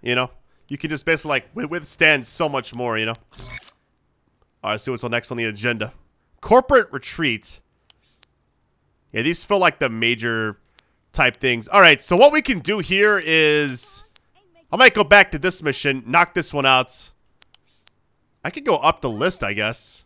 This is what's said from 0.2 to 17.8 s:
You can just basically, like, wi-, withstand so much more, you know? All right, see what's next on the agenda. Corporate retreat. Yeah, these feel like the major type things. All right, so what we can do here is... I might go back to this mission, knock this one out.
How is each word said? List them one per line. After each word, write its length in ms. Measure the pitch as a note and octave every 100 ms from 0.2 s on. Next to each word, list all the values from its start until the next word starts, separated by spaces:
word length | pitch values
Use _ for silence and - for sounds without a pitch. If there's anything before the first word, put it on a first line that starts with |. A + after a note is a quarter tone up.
| B2+ - _ _ _
You 80 | C#3+
can 100 | D3+
just 160 | D3+ -
basically, 240 | D#3 D3+
like, 200 | C3+ -
wi-, 180 | - B2
withstand 580 | E3+ D3 - D#3 D3 A#2
so 240 | - D#3+
much 240 | C#3 A#2+
more, 240 | A#2+ B2 A2
you 80 | A2
know? 80 | A2+ _ - - - - _ _ _ _ _ _ _ _ _
All 80 | A2
right, 100 | G#2+
see 80 | -
what's 140 | A#2+
next 260 | B2 A#2+ -
on 80 | A#2+
the 60 | A2+
agenda. 480 | G#2 A#2+ A#2 G#2+ - _ _ _ _
Corporate 500 | - A#3+ B3+ C4+ G#3
retreat. 680 | C3+ - - D#3 A2 - - _ _ _ - _ _ _ _ _ _ _ _ _ _ _
Yeah, 100 | A2
these 240 | C3 E3+ -
feel 140 | G3+
like 180 | F3 -
the 120 | C3
major 680 | A2+ A2+ A#2+ A#2 A2+ A2 G2 _ _ _ _ _
type 260 | - C3 -
things. 300 | C3 A#2 G#2+
All 120 | G3
right, 220 | F3 C#3+
so 140 | - F3+
what 160 | C#4+
we 100 | D4+
can 180 | - G3+
do 200 | C#3+ G#3+
here 420 | C3 F#3+ G#3 G3+
is... 760 | D#3+ D#3+ D#3 D3+ D3 B2 - - - - _ _ _ _ _
I 60 | F#3+
might 180 | B3+ A#3
go 80 |
back 260 | D3 G3+ F#3+
to 80 | D#3
this 240 | F3+ F3
mission, 420 | C#3+ C3 C#3+ C3+ A2
knock 260 | D#3 E3+
this 180 | F3+ -
one 140 | D3 C3+
out. 460 | C3 B2+ - - _ _ _ - - _ _